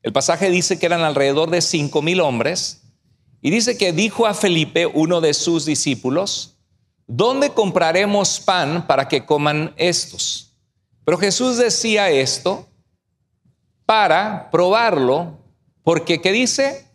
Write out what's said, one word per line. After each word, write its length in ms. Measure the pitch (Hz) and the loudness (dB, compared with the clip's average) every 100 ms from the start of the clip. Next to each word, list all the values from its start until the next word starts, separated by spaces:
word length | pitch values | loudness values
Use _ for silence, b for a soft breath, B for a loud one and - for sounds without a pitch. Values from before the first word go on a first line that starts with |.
El 100 | 120 | 0
pasaje 360 | 120 135 165 190 | 0 2 0 2
dice 300 | 180 160 160 | 2 0 -2
que 60 | 170 | 0
eran 160 | 170 | 0
alrededor 480 | 156 139 139 139 165 | 0 2 2 2 0
de 100 | 175 | 0
cinco 420 | 170 165 143 151 | 0 -2 -2 -2
mil 200 | 151 180 | 0 0
hombres, 640 | 151 120 127 180 - - _ _ _ _ _ _ | 0 0 -2 -4 -8 -12 _ _ _ _ _ _
y 80 | 135 | -2
dice 280 | 214 226 226 | 0 0 -2
que 140 | 185 | -2
dijo 340 | 165 214 - 220 | 0 -2 0 -2
a 100 | 208 | 0
Felipe, 500 | 202 170 151 170 170 | 0 0 0 0 0
uno 340 | 151 160 175 | 0 0 2
de 140 | 160 | 0
sus 320 | 147 - 165 147 | 0 -2 -2 -2
discípulos, 960 | 143 147 123 127 151 196 - - _ _ _ _ _ - | -2 -2 -4 -2 -2 -4 -8 -12 _ _ _ _ _ -12
"¿Dónde 420 | 120 226 269 285 | 0 0 2 0
compraremos 920 | - 202 175 160 175 208 202 190 - | 0 0 2 2 2 2 0 0 -2
pan 480 | - 185 143 170 - | 0 0 0 -4 0
para 220 | 135 135 | 0 2
que 160 | 143 - | -2 0
coman 480 | 147 147 151 160 - | 0 2 0 -4 -2
estos?". 800 | 170 170 - - - - - _ _ _ _ _ | -2 -2 -6 -8 -8 -8 -14 _ _ _ _ _
Pero 140 | - 170 | -2 0
Jesús 400 | 196 - 254 240 | 0 0 -2 2
decía 520 | 240 - 226 208 196 | 0 0 0 2 2
esto 600 | 139 135 - - 196 - _ _ _ _ _ _ _ _ _ _ _ - | 2 0 -2 -4 -4 -10 _ _ _ _ _ _ _ _ _ _ _ 0
para 640 | 220 196 160 214 196 - | 2 4 2 0 -8 -2
probarlo, 920 | 165 180 214 233 165 127 143 170 151 _ _ _ _ | 0 2 2 2 2 2 0 -2 -14 _ _ _ _
porque, 380 | - 170 170 165 | 0 0 0 0
¿qué 100 | 190 | 2
dice? 560 | 214 247 - 277 277 _ | 0 0 0 -2 -4 _